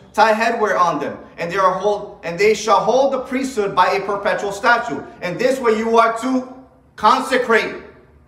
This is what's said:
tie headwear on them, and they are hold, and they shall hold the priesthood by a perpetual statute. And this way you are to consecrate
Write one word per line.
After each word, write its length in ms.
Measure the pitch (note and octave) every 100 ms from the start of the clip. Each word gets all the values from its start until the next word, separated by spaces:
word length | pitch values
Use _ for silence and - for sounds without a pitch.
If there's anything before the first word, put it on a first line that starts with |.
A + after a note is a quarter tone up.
| -
tie 200 | G#3+ A3
headwear 460 | G#3+ A#3 G#3+ G#3 F#3
on 220 | E3+ D3
them, 180 | A#2+ G#2 - -
and 120 | E3+
they 80 | G3
are 140 | F#3+
hold, 480 | - G#3 G3+ - -
and 160 | E3+ E3+
they 160 | G#3+
shall 240 | G#3 A3 F#3
hold 340 | A3 B3+ C#4
the 60 | C4
priesthood 560 | - C4 - G#3+ G3
by 140 | F#3 F#3+
a 120 | G3
perpetual 500 | G#3 G3+ G3+ F3 G3+
statute. 520 | - A3+ A#3 - C3+ - -
And 180 | F3+ D#3+
this 180 | B3+ -
way 180 | A#3 G#3+
you 220 | A3+ A3+
are 180 | A3+ A#3
to 360 | B3+ B3+ - - - _ _
consecrate 880 | - G#3+ C4+ C4 B3+ A3+ G#3+ F3 - - - _ _